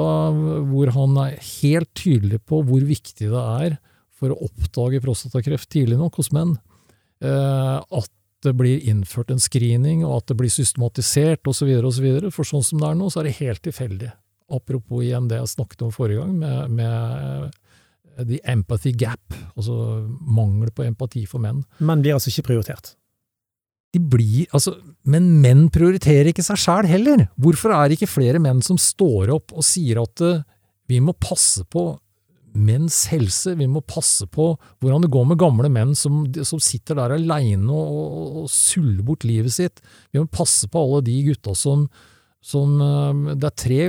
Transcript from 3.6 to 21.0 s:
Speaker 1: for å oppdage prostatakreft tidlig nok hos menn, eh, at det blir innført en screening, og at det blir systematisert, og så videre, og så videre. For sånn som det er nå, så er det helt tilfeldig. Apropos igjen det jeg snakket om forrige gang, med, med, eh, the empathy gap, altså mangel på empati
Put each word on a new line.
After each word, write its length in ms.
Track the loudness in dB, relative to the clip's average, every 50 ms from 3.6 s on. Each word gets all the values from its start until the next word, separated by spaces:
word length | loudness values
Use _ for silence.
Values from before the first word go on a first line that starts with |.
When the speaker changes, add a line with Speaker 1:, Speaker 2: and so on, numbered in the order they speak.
| -2 -4 -4 -6 _ _ _ _ _ _
Speaker 1:
for 200 | _ -6 -4 -4
å 160 | -4 -4 -8 -10
oppdage 560 | -8 -6 -6 -4 -2 -2 -2 0 0 -2 0
prostatakreft 640 | -2 -4 -4 -4 -6 -4 -4 -2 -2 -4 -4 -6 -4
tidlig 300 | -2 0 2 2 2 2
nok 160 | 0 0 -2
hos 160 | -2 -4 0
menn, 260 | 0 0 0 0 -2 -4 _ _ _ _ _ _ _ _ _ _ _ -8
eh, 560 | -4 -2 0 0 0 0 0 0 0 0 -2 -4
at 320 | -6 -6 -6 -6 -6 -6 _ _ _ _ _ _ -2
det 80 | 0 2
blir 260 | 2 4 2 2 2 0 0
innført 420 | 0 0 0 -4 -4 -6 -4 -4
en 80 | -2 -2
screening, 640 | -2 0 0 0 2 2 2 2 2 2 2 0 0
og 140 | -2 -2 -4
at 140 | -4 -4
det 40 | -2
blir 160 | -2 0 0
systematisert, 960 | 0 0 -2 -2 -2 -2 -2 -4 -2 -4 -4 -2 0 2 2 2 2 0 -2 -4
og 80 | -2
så 80 | 0 0
videre, 240 | 2 2 2 2 0
og 60 | 0
så 60 | 0 0
videre. 280 | 0 0 0 -2 -4
For 120 | -4 -6 -6
sånn 200 | -4 -2 -2 -2
som 160 | -2 -2 -2
det 80 | -2 -2
er 80 | -2 -2
nå, 80 | -2 -4
så 140 | -4 -4
er 80 | -4 -4
det 80 | -4 -4
helt 240 | -4 -6 -6 -6 -8
tilfeldig. 460 | -10 -8 -8 -8 -8 -8 -10 -10 -12 -14 _ _ _ _ _ _ -8
Apropos 500 | -8 -8 -6 -4 -6 -6 -6 -6 -6 -4
igjen 300 | -4 -2 -2 -2 -2 -2
det 60 | -4 -4
jeg 80 | -6 -6 -6
snakket 320 | -8 -8 -8 -8 -8 -8
om 80 | -8 -4
forrige 240 | -4 -2 -2 -2 -2
gang, 140 | -4 -4 -4 -4
med, 320 | -2 -4 -4 -4 -4 -4 -2
med, 800 | -2 -2 -2 -2 -4 -4 -4 -6 -6 -8 -8 -8 -8 -10 -10 -12 _ _ _ _ _ _ _ _ _ _ _ _ -10
eh, 80 | -6 -6
the 140 | -6 -6 -4
empathy 480 | -4 -2 -2 -2 -2 -4 -4 -2 -2
gap, 320 | -2 -2 -2 -4 -4 -8 _ -16 -18 -16 -16 -16 -10
altså 220 | -8 -6 -6 -4 -6 -4 -6 -6 -6 -8 -8 -10 -10
mangel 540 | -4 0 0 2 2 2 0 0 -2 -2 -4
på 80 | -4 -4
empati 400 | -4 -4 -6